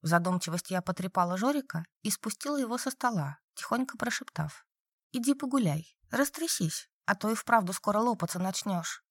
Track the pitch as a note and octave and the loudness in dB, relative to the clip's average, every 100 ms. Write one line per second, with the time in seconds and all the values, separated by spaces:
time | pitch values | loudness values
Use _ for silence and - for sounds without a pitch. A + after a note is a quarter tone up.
0 | D#3+ E3+ F3 F3+ - F3 - F#3 F3+ F#3 | 4 2 4 0 0 -4 -2 -4 -2 -4
1 | F3+ F#3+ F3 F#3 A#3 D4 C4+ E3 E3+ _ | -2 2 2 2 2 0 -2 -8 -8 _
2 | G#3+ - - - C#4 D4 B3 A#3+ - B3+ | -4 -4 -4 -6 -4 -2 -2 -2 -4 -2
3 | B3 G#3+ C#3+ D3 _ - - A#3+ C4 - | 0 0 -2 -6 _ -14 -4 -2 -2 -2
4 | A#3 A#3 - - D3+ - _ _ _ _ | -4 -4 -6 -6 -6 -6 _ _ _ _
5 | _ B3 A#3+ C#4 C4+ C4+ G3+ D3+ E3 _ | _ -4 0 0 2 2 2 0 -4 _
6 | _ A#3+ C#4+ - E4 - E3 - - _ | _ 0 0 0 -2 0 0 -2 -10 _
7 | - G3+ G#3 A3+ - A#3 F3+ F#3+ - G#3 | -2 0 0 -2 4 4 4 -2 0 2
8 | A#3+ G#3 F3 F3+ F#3 F#3+ - F#3 E3 - | 2 2 -2 -2 -2 -2 -2 -2 -2 -8
9 | _ | _